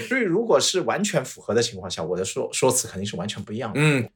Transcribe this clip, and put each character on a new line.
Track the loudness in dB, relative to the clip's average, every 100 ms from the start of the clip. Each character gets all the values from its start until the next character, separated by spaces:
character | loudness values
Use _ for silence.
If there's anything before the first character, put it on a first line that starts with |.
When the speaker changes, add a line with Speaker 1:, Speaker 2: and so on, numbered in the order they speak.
| 0
Speaker 1:
所 | 0
以 |
如 | 2 2
果 | 4 4
是 | 4 0
完 | 0 0
全 | 2 0
符 | -2 -8
合 | -2
的 | 0
情 | 0 -4
况 | -8
下， | -6
我 | -4 -2
的 |
说， | -4 -4 -4
说 | 2 2
辞 | 2 0
肯 | -4
定 | -6
是 | -6
完 | -6
全 | -8
不 | -8
一 | -6
样 | -4
的。 | 2
Speaker 2:
嗯， | 4 4 0